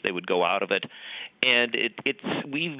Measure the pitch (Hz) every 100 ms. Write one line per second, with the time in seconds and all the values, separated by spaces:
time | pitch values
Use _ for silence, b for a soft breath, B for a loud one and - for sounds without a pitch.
0 | 104 87 90 90 85 98 98 98 - B
1 | B B B _ 127 120 120 117 113 -
2 | 135 - - - 147 143 170